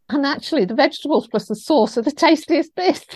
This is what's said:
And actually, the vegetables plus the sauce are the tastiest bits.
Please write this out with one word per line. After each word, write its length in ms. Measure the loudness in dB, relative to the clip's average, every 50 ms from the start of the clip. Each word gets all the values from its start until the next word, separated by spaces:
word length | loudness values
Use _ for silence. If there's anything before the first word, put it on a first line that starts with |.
| _ -6
And 140 | -4 -2 -2
actually, 380 | -2 -4 -6 -6 -4 -2 -2 0
the 80 | 0 2
vegetables 540 | 2 0 0 0 -4 -4 -2 -2 -2 -2 -2
plus 200 | -4 -4 -4 -4
the 80 | -8
sauce 400 | -6 -2 0 2 2 2 2 0 -4
are 40 | -4
the 100 | -4 -2
tastiest 600 | 2 4 4 4 2 2 0 0 0 0 -2 _
bits. 300 | -2 0 0 0 0 -4 -14 -14